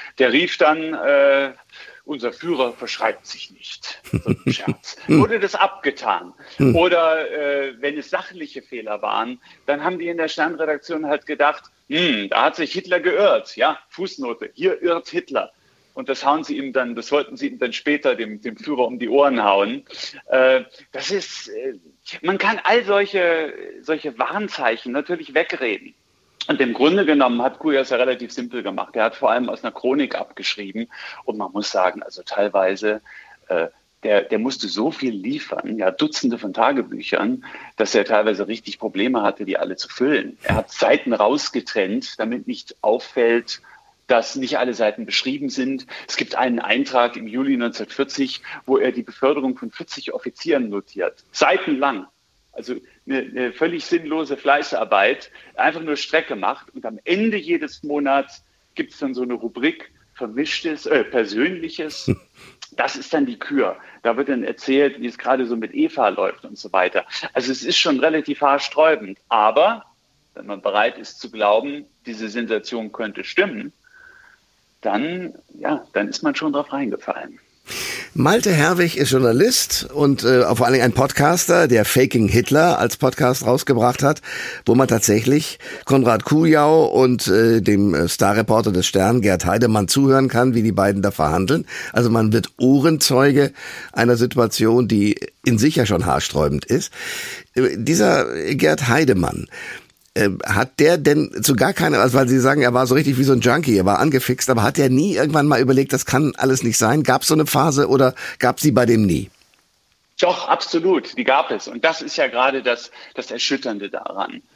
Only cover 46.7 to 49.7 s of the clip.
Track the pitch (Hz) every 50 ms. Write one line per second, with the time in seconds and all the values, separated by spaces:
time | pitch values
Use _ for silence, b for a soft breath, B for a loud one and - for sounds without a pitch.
46.7 | 110 127 139 - 131 123 120 120 - - 113 107 107 127 135 139 139 120 120 117
47.7 | 117 - 104 - - - 139 135 - - 135 127 - - B B B B B 127
48.7 | 135 - 110 127 127 123 113 - - - 135 135 147 147 131 131 123 - 123 110